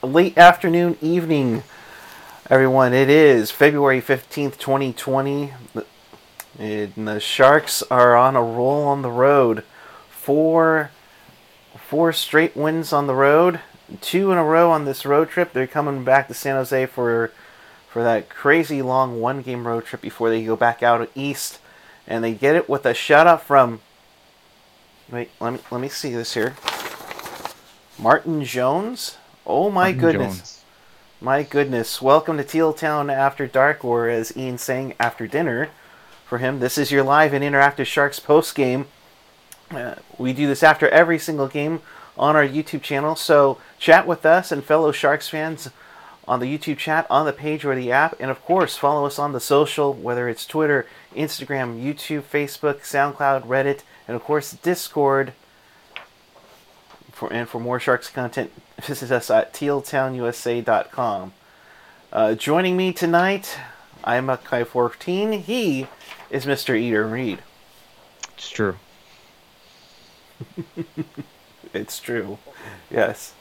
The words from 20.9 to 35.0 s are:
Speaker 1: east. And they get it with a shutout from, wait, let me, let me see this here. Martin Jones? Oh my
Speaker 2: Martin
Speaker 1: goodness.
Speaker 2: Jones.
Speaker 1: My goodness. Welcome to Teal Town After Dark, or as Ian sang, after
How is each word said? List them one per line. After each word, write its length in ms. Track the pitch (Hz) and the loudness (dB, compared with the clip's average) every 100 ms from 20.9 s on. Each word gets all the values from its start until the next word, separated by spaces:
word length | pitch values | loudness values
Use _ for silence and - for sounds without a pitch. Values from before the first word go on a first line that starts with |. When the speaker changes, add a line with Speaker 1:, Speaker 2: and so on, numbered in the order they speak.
| 117 117 | 0 -2
Speaker 1:
east. 440 | - 139 135 - - _ - - - - | -8 -8 -8 -10 -14 _ -20 -20 -20 -10
And 160 | 113 | -4
they 100 | 113 | -4
get 220 | 107 139 165 | -2 2 2
it 120 | - | 0
with 180 | 139 131 | -2 -2
a 80 | |
shutout 480 | - - 151 165 165 | -2 4 6 8 4
from, 380 | - 139 123 113 _ _ _ _ _ _ _ _ _ _ _ _ _ | 4 4 4 0 _ _ _ _ _ _ _ _ _ _ _ _ _
wait, 200 | 120 117 _ | -12 -12 _
let 140 | 113 | -8
me, 60 | 127 - | -8 -10
let 100 | 123 | -10
me 80 | 135 | -8
see 240 | - 147 | -8 -8
this 220 | 120 117 | -8 -6
here. 220 | - 113 139 - - - - - - - - - - _ _ _ - | -4 -4 -4 -10 -8 -12 -14 -16 -16 -16 -14 -16 -18 _ _ _ -6
Martin 460 | 110 156 - 156 | 0 2 0 -6
Jones? 720 | 131 123 127 156 214 247 - - _ _ - | -4 -2 -2 -2 -6 -10 -14 -14 _ _ -4
Oh 240 | 131 196 | -2 0
my 240 | 190 185 | 2 0
Speaker 2:
Martin 60 | 139 | 2
Speaker 1:
goodness. 360 | 165 - 98 92 | 0 2 -2 -6
Speaker 2:
Jones. 280 | - - _ _ _ _ _ _ | -14 -20 _ _ _ _ _ _
Speaker 1:
My 220 | 123 139 | -2 -2
goodness. 580 | 143 143 139 123 113 - | 0 -2 0 -2 -4 -4
Welcome 360 | 131 147 156 156 | 4 4 4 -6
to 60 | |
Teal 300 | 139 160 160 | -4 0 0
Town 360 | 151 160 151 143 | 0 -4 -4 -4
After 380 | 135 139 - 135 | 0 -2 -2 -4
Dark, 380 | 131 139 147 123 | 2 2 2 -2
or 240 | 120 117 | -2 0
as 260 | 117 113 - | -2 -4 -8
Ian 220 | 131 123 | -10 -8
sang, 380 | - 131 135 | -6 -6 -6
after 260 | - | -4